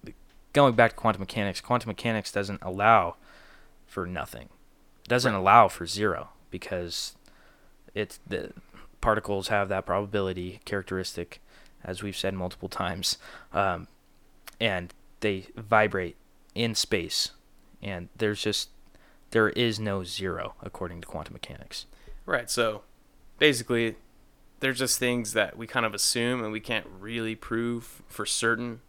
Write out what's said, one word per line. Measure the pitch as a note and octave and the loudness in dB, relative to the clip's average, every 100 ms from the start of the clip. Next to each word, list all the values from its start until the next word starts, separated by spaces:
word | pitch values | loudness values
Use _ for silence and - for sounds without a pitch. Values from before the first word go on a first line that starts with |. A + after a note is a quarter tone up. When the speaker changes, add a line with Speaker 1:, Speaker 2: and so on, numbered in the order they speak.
Speaker 1:
the, | - - - - - | -16 -18 -20 -20 -2
going | D3 C#3+ | 4 6
back | A#2 A#2 | 8 4
to | - | 4
quantum | A2+ G2 | 0 0
mechanics, | G2 - G2+ F2+ | -4 -4 -4 -4
quantum | - B2 A#2 | 0 0 0
mechanics | G2 A#2 A2 - | -4 -2 -2 -2
doesn't | - G2 G2 | -4 -4 -6
allow | G2 F#2 G#2 A2+ F2 - - - - - - - - | -8 2 6 6 6 -6 -18 -20 -20 -20 -20 -20 -12
for | - F2+ | -6 -4
nothing. | F2 - A#1 - - - _ _ _ | -4 -8 -10 -14 -20 -20 _ _ _
It | - | 0
doesn't | B2 B2+ | 2 2
Speaker 2:
Right. | G2+ | 2
Speaker 1:
allow | F#2+ A2+ G2+ | 8 10 10
for | - E2+ | 4 -8
zero | G2 G#2 C#2 - - - | -2 0 -2 -6 -18 -14
because | F#2+ - F2+ F2 - - - - - - - - - - | -12 -6 -6 -6 -6 -8 -12 -20 -20 -20 -20 -20 -20 -10
it's, | - G#2 - - | -6 -6 -8 -6
the | G2+ - - - - - - | -6 -6 -12 -20 -20 -20 -2
particles | - G#2+ - G2 F#2 | 2 2 0 -4 0
have | G#2 G2 | 0 2
that | F#2+ - | -2 0
probability | F#2+ G2+ G2+ F#2+ F2+ F2+ F#2 - | 0 0 -2 -2 -2 -6 -10 -6
characteristic, | G2+ F#2 F#2+ F#2 - F2 - - - - - | -4 -2 -4 -4 -8 -10 -12 -20 -20 -20 -18
as | - F#2 | -10 -8
we've | G2+ F#2+ | -6 -4
said | G2 | -4
multiple | F#2+ F2+ - F#2+ | -2 -6 -6 -10
times, | - F2+ F#2 F#2 - - - - | -4 -4 -2 -4 -4 -8 -20 -4
um, | - G2 F2 F#2+ - _ _ _ - - - | 0 2 0 -6 -18 _ _ _ -20 -20 -2
and | A2+ F#2 F2 - - - | 0 0 -6 -14 -20 -4
they | A2 F#2+ - - | -2 -2 -6 -16
vibrate | G#2+ A2 G#2+ G2 F2+ - - _ - - | 2 4 4 2 -4 -8 -20 _ -14 -2
in | A#2 G#2+ | -2 0
space, | - G2+ E2 - - - _ - - - | 0 0 0 -2 -2 -6 _ -20 -20 -14
and | - F#2 F2 - | -10 -8 -10 0
there's | G#2+ G#2 | 0 2
just, | A2 G#2 - - - - - - - | 0 -2 -4 -12 -20 -20 -20 -20 0
there | A2+ G#2+ | 4 4
is | - A#2+ G#2+ | 4 0 0
no | G#2+ G2 | -2 -2
zero | F2 - F#2+ E2+ E2+ - | -4 -6 -4 -4 -8 -10
according | F#2+ - F2 E2+ | -14 -10 -10 -10
to | E2 | -12
quantum | - - | -12 -12
mechanics. | - - - - - - - - - - | -14 -14 -16 -14 -14 -14 -20 -16 -14 -2
Speaker 2:
Right, | D3 A#2+ | -2 0
so | - A2+ G#2+ - - _ _ - - | 0 0 0 -12 -20 _ _ -20 4
basically, | D3+ B2+ A#2+ A#2+ A2+ - - - - _ - - | 6 6 2 2 2 -2 -16 -20 -20 _ -20 -4
they're | C3+ | -2
just | B2 C3 - | 0 0 2
things | B2 B2 G#2+ | 2 0 0
that | A2 G2+ - | 0 0 -2
we | A2+ | -4
kind | B2+ A2+ | 0 0
of | G2+ | 0
assume | - B2 A#2 B2+ | 0 2 0 0
and | A2 | -2
we | A2 | -6
can't | A2+ A2 - F#2 | -4 -4 -4 -14
really | G2+ A#2 A2+ | -8 -6 -4
prove | A2 - A#2 A#2 A#2+ - - - | -6 -4 -2 -2 -4 -8 -20 -18
for | - G#2 | -8 -4
certain. | - A#2 A#2 A#2+ A2+ | 0 2 0 -2 -10